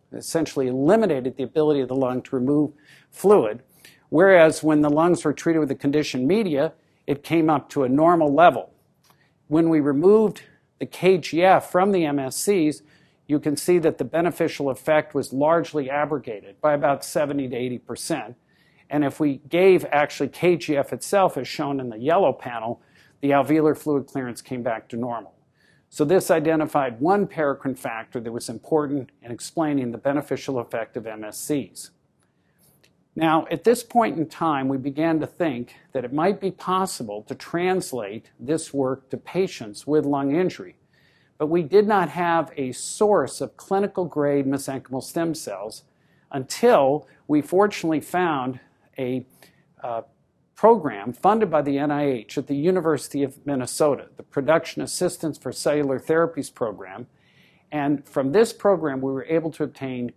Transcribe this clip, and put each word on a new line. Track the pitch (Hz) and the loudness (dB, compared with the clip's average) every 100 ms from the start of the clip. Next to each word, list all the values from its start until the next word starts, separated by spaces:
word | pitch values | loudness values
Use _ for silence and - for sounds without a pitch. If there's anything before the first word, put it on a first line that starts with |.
| _ | _
essentially | 117 - 160 147 147 127 | -14 -6 -4 -4 -4 -2
eliminated | 131 143 220 208 139 127 123 | 0 2 4 2 0 -4 -6
the | |
ability | 123 156 151 147 | -4 0 2 2
of | 123 | 0
the | 131 | -2
lung | 127 127 | -2 -4
to | - 131 | -4 -2
remove | 127 147 139 - _ - _ | 0 2 0 -4 _ -20 _
fluid, | - 190 202 110 110 _ _ - _ - | 0 4 6 4 -4 _ _ -20 _ 0
whereas | 147 196 180 160 156 | 4 8 10 8 6
when | 156 151 | 2 4
the | 147 | 4
lungs | 147 170 165 | 4 2 2
were | 156 | 0
treated | 131 170 160 | -2 0 2
with | 143 | 0
the | 135 | -2
conditioned | 143 147 143 127 127 | 0 0 0 0 0
media, | 208 196 139 160 - _ _ - | 2 0 0 -2 -4 _ _ -6
it | 143 | -6
came | - 165 160 | 0 2 4
up | 147 - | 2 0
to | 147 | -2
a | 127 | 2
normal | 139 165 175 151 | 4 4 4 4
level. | 143 170 120 90 _ _ _ _ _ _ _ - | 6 6 6 -2 _ _ _ _ _ _ _ -2
When | 151 165 | 2 4
we | 156 | 4
removed | 143 139 180 214 208 - - _ _ - | 2 4 6 6 4 -2 -16 _ _ -12
the | 127 | -12
K | - 180 185 | 0 2 2
G | - 156 | 0 2
F | 185 165 - | 6 6 4
from | 180 196 | 0 2
the | 190 156 | 2 0
M | 143 | -2
S | 131 - | -4 -4
Cs, | - 202 151 143 _ _ _ _ - | 0 2 2 -2 _ _ _ _ -4
you | 147 | -2
can | 156 143 | -2 -2
see | - 180 | 2 2
that | 156 - | 2 0
the | |
beneficial | 131 160 170 - 160 - 139 | -4 -2 -2 0 -4 -2 -4
effect | 123 - 151 - 139 | -4 0 0 0 -4
was | - | -4
largely | 131 151 170 - 151 131 | 0 2 2 0 -4 -4
abrogated | 143 147 147 120 101 98 - | -2 -2 -4 -6 -12 -14 -4
by | 151 | 0
about | 147 147 139 | 2 0 -2
seventy | - 170 147 143 131 | -2 -4 -2 -4 -4
to | 123 | -4
eighty | 127 123 | -6 -6
percent. | - 117 - 151 110 123 _ _ _ _ - | -10 -10 -6 -6 -8 -16 _ _ _ _ -6
And | 147 | -2
if | 139 - | -2 0
we | 151 131 135 | -2 -2 -4
gave | 170 190 175 - | 4 6 6 4
actually | 147 147 - 139 | 0 0 -2 -6
K | - 175 175 | 0 0 2
G | - 147 | 0 -2
F | - | -2
itself, | 127 - 202 185 143 | -6 -2 2 2 0
as | - | -8
shown | - 143 139 | -6 -4 -4
in | 127 | -6
the | 110 | -6
yellow | 131 175 165 | 0 2 2
panel, | 123 127 120 113 120 _ _ _ _ | 0 -6 -8 -8 -10 _ _ _ _
the | 139 | 2
alveolar | 139 135 156 156 143 | 2 4 2 2 0
fluid | 156 143 123 | -2 -2 -4
clearance | 139 127 117 | -8 -8 -10
came | - 127 | -10 -8
back | 120 110 - | -6 -6 -8
to | 117 | -8
normal. | 123 117 - _ _ _ _ _ _ | -6 -8 -12 _ _ _ _ _ _
So | - | -2
this | 147 180 175 | 2 2 2
identified | 165 156 160 156 151 131 113 | 0 2 0 0 -2 -2 -2
one | 156 208 190 | 0 0 0
paracrine | 165 147 135 135 127 | -2 -2 -2 -6 -8
factor | 131 113 113 127 | -8 -8 -10 -10
that | 117 | -8
was | 117 - | -10 -10
important | 113 - 160 143 143 120 _ | -12 -4 -2 -2 -6 -8 _
in | 120 | -16
explaining | 120 - - 156 143 120 | -14 -10 -4 -2 -2 -2
the | 113 | -4
beneficial | 139 143 143 135 - 131 | -2 -2 -4 -6 -4 -6
effect | 117 117 110 123 | -6 -8 -8 -10
of | 110 | -10
M | 107 | -12
S | 107 - | -12 -10
Cs. | - 147 98 - - _ _ _ _ _ _ _ _ _ _ _ _ | -4 -4 -6 -12 -20 _ _ _ _ _ _ _ _ _ _ _ _
Now, | - 160 160 - | 0 2 2 0
at | 160 226 | 0 2
this | 240 | 2
point | - 240 220 165 | 2 0 0 0
in | 151 | -6
time, | - 165 143 131 | -2 -2 0 -2
we | 135 | -2
began | 139 139 165 160 | -4 -2 0 0
to | 139 | -2
think | - 165 120 120 - _ | -4 -4 -4 -8 -14 _
that | 135 120 | -8 -4
it | |
might | 143 180 202 | 0 0 0
be | 190 | -4
possible | - - 185 190 - 113 104 | -6 -4 -2 -2 -6 -10 -10
to | - 131 | -10 -14
translate | - 170 180 185 180 123 101 113 - - | -8 -4 0 -2 -4 -8 -8 -12 -16 -12
this | 120 156 - | -4 -4 -4
work | 139 131 135 - | -2 -2 -4 -8
to | 123 | -12
patients | - 175 185 - 104 - - | -8 -4 -4 -6 -14 -12 -2
with | 151 139 | 0 0
lung | 143 139 | 0 0
injury, | 147 185 - 95 - _ _ _ _ _ - | 0 0 -4 -14 -20 _ _ _ _ _ -6
but | 147 | -2
we | 175 | 0
did | 147 196 208 | 2 4 4
not | 208 165 | 2 0
have | 160 175 165 147 - | -2 0 0 0 -6
a | 131 | -8
source | 123 - - 214 196 127 - | -8 -8 0 2 4 0 -4
of | 131 - | -10 -10
clinical | - 190 202 190 170 | -4 -2 -2 -4 -6
grade | 151 143 143 135 | -2 0 2 0
mesenchymal | 139 139 135 - 131 | -2 -4 -10 -8 -10
stem | - 170 165 151 | -8 -6 -4 -6
cells | - 98 110 - _ _ _ _ - | -8 -10 -12 -14 _ _ _ _ -12
until | 143 131 - 240 196 135 147 - _ - | -10 -8 0 4 6 4 2 -4 _ -2
we | 151 | -2
fortunately | 143 185 208 - 165 151 | 0 2 2 0 -4 -4
found | - 180 180 143 127 123 _ _ _ - | -4 -2 0 0 -2 -8 _ _ _ -8
a, | 127 131 - _ - _ _ _ | -4 -4 -8 _ -20 _ _ _
uh, | 127 113 - _ _ _ _ - | -8 -8 -10 _ _ _ _ 2
program | 214 233 147 101 107 | 4 4 2 -6 -8
funded | 120 - 220 208 | 0 2 2 2
by | 151 | 0
the | 143 139 | 0 0
N | 147 | 0
I | 147 143 | 0 0
H | 123 104 - | -2 -6 -8
at | 123 | -4
the | 143 | -2
University | 160 185 160 143 - 143 | 0 0 0 -2 -4 -4
of | 139 - 147 | -4 -6 -6
Minnesota, | 139 123 - 151 117 87 - | -4 -4 0 0 0 -6 -20
the | |
Production | - 147 135 160 160 - | -10 -4 0 0 0 -10
Assistance | 143 - 175 - 160 135 | -8 -4 -4 -4 -8 -8
for | 131 | -10
Cellular | 113 160 147 143 127 | -4 -2 0 0 -4
Therapies | - 160 165 156 - | 0 0 0 -2 -10
program. | - 117 95 92 101 123 _ _ _ _ _ - | -6 -6 -8 -14 -16 -18 _ _ _ _ _ -10
And | 151 143 139 - | -4 -2 -2 -4
from | 147 135 | -4 0
this | 180 226 | 2 2
program, | - 202 180 156 131 | 0 0 0 0 -4
we | 135 | -4
were | 135 123 | -6 -2
able | 160 160 | -2 -2
to | - | -6
obtain | 143 - 131 127 120 | -8 -8 -10 -6 -8